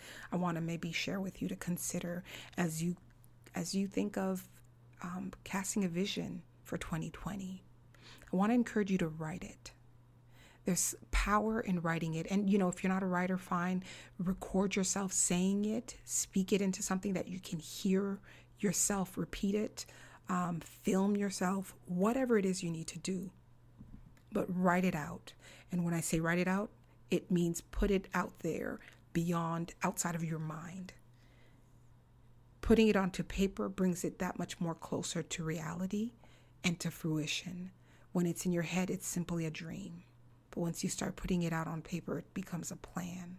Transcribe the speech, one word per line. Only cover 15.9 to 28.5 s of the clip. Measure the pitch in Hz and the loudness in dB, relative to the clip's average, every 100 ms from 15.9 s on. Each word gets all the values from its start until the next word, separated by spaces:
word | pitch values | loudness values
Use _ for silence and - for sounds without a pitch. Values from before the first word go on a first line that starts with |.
| - | -14
Speak | - - - 196 190 | -6 -4 0 2 4
it | 196 | 4
into | 196 185 | 2 0
something | - 190 202 | -2 0 0
that | 180 - | -2 -2
you | 185 | -6
can | - 165 | -6 -8
hear | - - 196 190 202 202 - - - - | -8 -2 4 4 4 -2 -8 -20 -20 -2
yourself | 202 - - 202 180 - | 0 2 2 2 -2 -2
repeat | 165 - 196 208 | -4 -2 0 0
it. | 220 - - - - - - | -2 -6 -14 -16 -20 -16 -4
Um, | 180 175 170 | 0 0 -2
film | - - - 185 196 202 | -6 -4 2 4 4 4
yourself, | 202 - 185 196 190 - - | 0 0 0 0 -4 -12 -6
whatever | 180 208 254 247 220 | 2 2 4 4 4
it | |
is | 190 185 | 4 0
you | 170 | -2
need | 165 160 | -4 -6
to | 165 | -6
do. | - 190 185 - - - - - - - - - - | -4 -4 -4 -12 -20 -20 -20 -20 -18 -18 -18 -20 -4
But | 208 190 | -2 0
write | 180 180 180 | 2 4 6
it | 185 | 4
out. | 180 160 - - - - - - | 0 -4 -8 -14 -20 -20 -20 -4
And | 180 | 0
when | 170 | 2
I | 165 | 0
say | - 160 | 2 2
write | 165 175 | 4 2
it | 180 | 2
out, | 190 220 - - - - | 0 -2 -8 -20 -20 0
it | 180 - | 0 4
means | 175 170 170 | 4 4 0
put | - - 202 | -4 0 2
it | 190 190 | 2 0
out | - - - | -2 -4 -4
there | 165 | -4